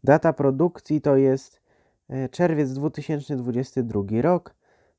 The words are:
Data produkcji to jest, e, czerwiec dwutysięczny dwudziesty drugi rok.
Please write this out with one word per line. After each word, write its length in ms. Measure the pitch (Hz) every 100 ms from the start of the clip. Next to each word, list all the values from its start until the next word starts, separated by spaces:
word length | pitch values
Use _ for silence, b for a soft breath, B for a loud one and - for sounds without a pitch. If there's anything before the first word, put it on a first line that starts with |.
Data 280 | - 151 165
produkcji 680 | 156 139 135 170 - - 151
to 160 | 151 135
jest, 440 | 135 135 - _ _ _ _ _ _
e, 200 | 131 127
czerwiec 440 | - 175 151 139
dwutysięczny 640 | 131 147 135 143 151 139 139
dwudziesty 460 | 123 120 135 -
drugi 400 | 120 104 98 110
rok. 320 | 147 175 - _ _ _ _